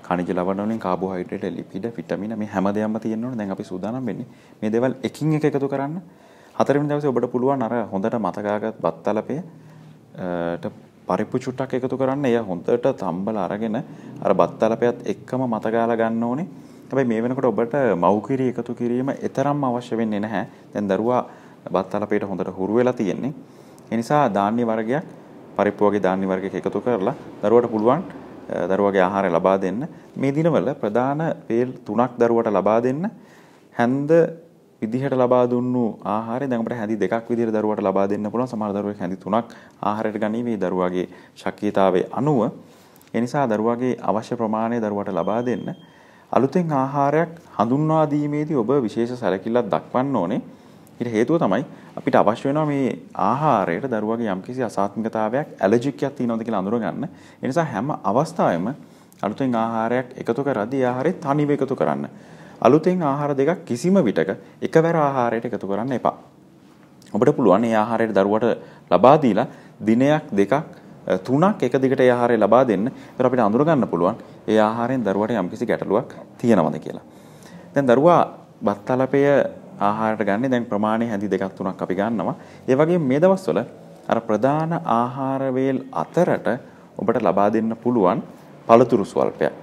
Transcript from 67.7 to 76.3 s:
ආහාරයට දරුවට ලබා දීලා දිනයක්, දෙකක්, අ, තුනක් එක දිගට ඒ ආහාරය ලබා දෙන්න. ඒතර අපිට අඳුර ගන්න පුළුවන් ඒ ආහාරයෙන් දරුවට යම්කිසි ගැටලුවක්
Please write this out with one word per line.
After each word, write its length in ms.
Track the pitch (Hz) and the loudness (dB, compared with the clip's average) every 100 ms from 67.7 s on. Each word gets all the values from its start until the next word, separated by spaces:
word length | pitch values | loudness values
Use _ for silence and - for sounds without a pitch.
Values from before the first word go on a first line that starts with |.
| 113 | 2
ආහාරයට 380 | 107 113 113 | 2 0 0
දරුවට 320 | 98 101 107 117 - - - - | 2 2 2 2 0 -6 -20 0
ලබා 260 | - 117 151 | 6 8 8
දීලා 260 | 247 107 135 - - - | 6 2 0 -6 -20 -6
දිනයක්, 440 | 104 113 135 156 - | 2 4 4 2 0
දෙකක්, 220 | 101 101 | 0 2
අ, 640 | 139 160 - - - - 92 | 2 -2 -16 -20 -16 -2 -2
තුනක් 460 | - 135 185 214 | 0 4 4 2
එක 100 | 127 139 | 0 2
දිගට 180 | 131 131 | 2 4
ඒ 100 | 127 | 4
ආහාරය 280 | 123 120 117 | 4 2 4
ලබා 260 | 101 113 135 | 6 6 6
දෙන්න. 220 | 95 117 | 2 0
ඒතර 380 | - - - 127 | -6 -20 0 0
අපිට 140 | 123 | 2
අඳුර 260 | 104 113 151 | 2 4 4
ගන්න 220 | 151 98 | 2 2
පුළුවන් 280 | 85 87 120 - - - | 2 2 0 -12 -12 0
ඒ 120 | 107 | 4
ආහාරයෙන් 440 | 107 117 120 135 | 4 2 -2 -2
දරුවට 320 | 104 98 104 117 | 0 0 0 0
යම්කිසි 240 | 90 110 117 | -2 -4 -2
ගැටලුවක් 500 | 82 92 98 147 - - | -2 2 0 0 -14 -20